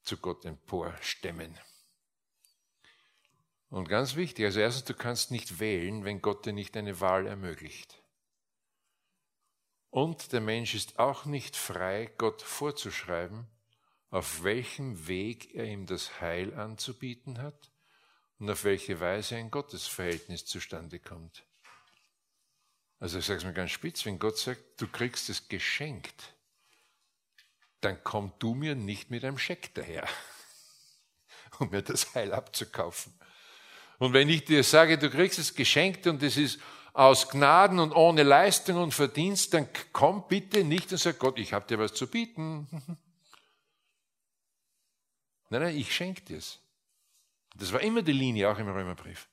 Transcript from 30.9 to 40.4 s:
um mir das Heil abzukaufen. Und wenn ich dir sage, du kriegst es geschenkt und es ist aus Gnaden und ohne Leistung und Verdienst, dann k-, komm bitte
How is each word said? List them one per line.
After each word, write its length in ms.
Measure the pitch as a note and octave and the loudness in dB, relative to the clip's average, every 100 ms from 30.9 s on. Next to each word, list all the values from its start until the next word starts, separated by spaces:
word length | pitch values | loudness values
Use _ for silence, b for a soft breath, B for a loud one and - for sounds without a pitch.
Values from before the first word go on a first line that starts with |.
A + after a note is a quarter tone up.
| B _ _ _ - - - | B _ _ _ -20 -20 -6
um 120 | G#2+ | -2
mir 120 | G2 | -2
das 320 | - A#2+ - | -2 -4 -4
Heil 180 | B2+ G2 | -4 -4
abzukaufen. 800 | F#2+ - - A2 - F2 - - _ B B B B B B B B | -4 -6 -10 -8 -6 -6 -6 -14 _ B B B B B B B B
Und 160 | B2+ | 6
wenn 140 | C3 D3 | 6 8
ich 160 | D#3+ | 4
dir 200 | C#3 D3+ | 6 4
sage, 340 | C3+ D#3 D#3+ D#3+ | 10 10 10 6
du 120 | C#3+ | 2
kriegst 280 | C3+ F3+ - | 2 2 2
es 160 | D3 | -4
geschenkt 520 | - C3 D3 F#3+ F#3 F3 | 0 4 4 4 2 -2
und 160 | D3 | 0
es 140 | C#3+ A#2+ | 0 2
ist 240 | C#3+ - B B B | 0 -2 B B B
aus 360 | - C3+ C3 - | 8 10 10 4
Gnaden 500 | C#3 C#3+ E3 G3 F#3 | 6 8 10 8 6
und 140 | D#3 | 4
ohne 320 | E3 E3 D#3+ | 8 8 8
Leistung 540 | C#3+ C#3+ G3 F3 - F3 | 10 10 8 4 2 0
und 160 | E3+ | 0
Verdienst, 600 | - C#3 D3 F3+ G3 - | 2 0 2 0 0 2
dann 180 | E3+ - | 0 0
k-, 120 | - - | -8 -6
komm 340 | - D3 G3 - | 4 4 4 0
bitte 380 | G3 | -2